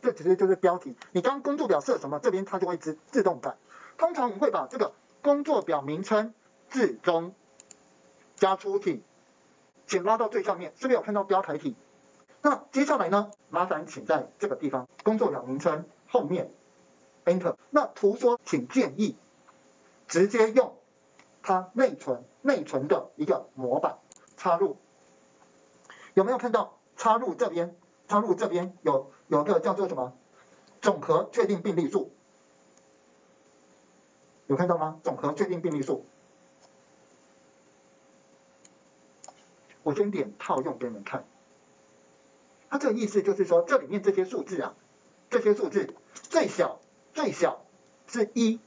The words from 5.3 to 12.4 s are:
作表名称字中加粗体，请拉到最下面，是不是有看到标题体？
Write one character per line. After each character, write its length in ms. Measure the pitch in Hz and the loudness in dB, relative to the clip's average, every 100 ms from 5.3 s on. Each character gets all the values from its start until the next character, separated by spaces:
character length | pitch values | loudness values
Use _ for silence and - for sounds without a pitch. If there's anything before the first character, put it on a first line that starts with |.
| 285 | 2
作 180 | 285 277 | 2 0
表 180 | 185 156 | 2 -2
名 220 | 135 156 | -2 -6
称 320 | 196 214 226 - _ _ _ | 0 0 0 -8 _ _ _
字 260 | 269 214 | 0 0
中 380 | 120 - 165 170 190 _ _ - - _ _ _ _ _ - | 0 0 0 -2 -12 _ _ -20 -20 _ _ _ _ _ 0
加 200 | 190 190 | 2 2
粗 220 | 202 196 | -2 -2
体， 240 | 196 135 - _ _ _ _ _ _ _ _ | -2 -6 -10 _ _ _ _ _ _ _ _
请 160 | 190 | -2
拉 160 | 175 226 | 2 0
到 100 | 226 | 2
最 140 | 240 | -2
下 120 | 190 185 | -2 -4
面， 160 | 202 - | -6 -8
是 60 | |
不 60 | 262 | 0
是 60 | |
有 60 | 247 | 0
看 140 | - | 2
到 100 | 208 | -2
标 160 | 196 190 | 2 0
题 160 | 190 151 | 0 -4
体？ 200 | 147 117 _ _ _ _ _ _ | -6 -10 _ _ _ _ _ _